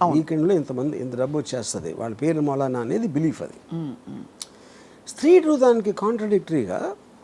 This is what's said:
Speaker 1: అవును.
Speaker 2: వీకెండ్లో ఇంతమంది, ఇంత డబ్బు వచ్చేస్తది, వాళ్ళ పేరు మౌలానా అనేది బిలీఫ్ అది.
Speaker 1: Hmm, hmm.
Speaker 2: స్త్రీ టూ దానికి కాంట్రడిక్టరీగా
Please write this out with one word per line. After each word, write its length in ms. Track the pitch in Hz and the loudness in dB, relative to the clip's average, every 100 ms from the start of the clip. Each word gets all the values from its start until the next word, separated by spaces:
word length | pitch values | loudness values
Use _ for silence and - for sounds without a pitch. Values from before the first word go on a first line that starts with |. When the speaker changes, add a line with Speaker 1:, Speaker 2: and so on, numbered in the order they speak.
Speaker 1:
అవును. 140 | 175 151 | 2 2
Speaker 2:
వీకెండ్లో 380 | 151 156 170 | 2 0 2
ఇంతమంది, 440 | 170 143 127 147 - | 2 0 -4 -4 -4
ఇంత 180 | 127 123 | -6 -2
డబ్బు 220 | 131 151 | -2 -2
వచ్చేస్తది, 540 | 123 127 107 98 82 | -4 -6 -6 -6 -8
వాళ్ళ 220 | - 113 | -6 -8
పేరు 260 | 107 151 156 | -2 0 2
మౌలానా 400 | 147 139 135 123 | 0 0 0 -2
అనేది 260 | 117 208 226 | -2 -2 -2
బిలీఫ్ 360 | 143 160 - | 0 -2 -2
అది. 340 | - - - 165 | -10 -12 -10 -8
Speaker 1:
Hmm, 80 | |
hmm. 380 | 147 113 - 131 - - - - - - - - - | -8 -10 -14 -14 -16 -18 -18 -18 -20 -20 -20 -20 -18
Speaker 2:
స్త్రీ 320 | - 302 359 | 0 6 6
టూ 160 | 311 285 | 6 4
దానికి 360 | 254 233 202 | 4 4 0
కాంట్రడిక్టరీగా 1040 | 196 202 233 214 202 165 156 95 92 359 415 - - | -2 -2 -2 0 0 2 -2 -2 -4 -6 -8 -18 -20